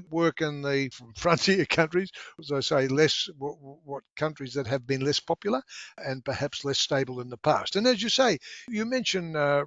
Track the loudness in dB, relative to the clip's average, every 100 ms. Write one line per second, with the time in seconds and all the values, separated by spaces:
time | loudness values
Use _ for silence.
0 | -2 0 2 2 -2 -2 -2 0 -2 -6
1 | -18 -2 2 4 4 4 4 2 2 2
2 | -2 -6 -18 -14 -4 -2 2 2 2 4
3 | 4 2 -4 -6 -10 -10 -16 -20 -14 -14
4 | -14 -6 -6 -4 -8 -6 -2 -4 -2 -2
5 | 0 -2 -2 -4 -2 -4 -4 -16 -18 -12
6 | -8 -6 -4 -4 -4 -4 -4 -2 0 0
7 | -2 -4 -10 -2 2 2 0 0 2 2
8 | 2 2 4 2 -4 -18 -8 -4 -2 -2
9 | 0 -2 -2 0 2 2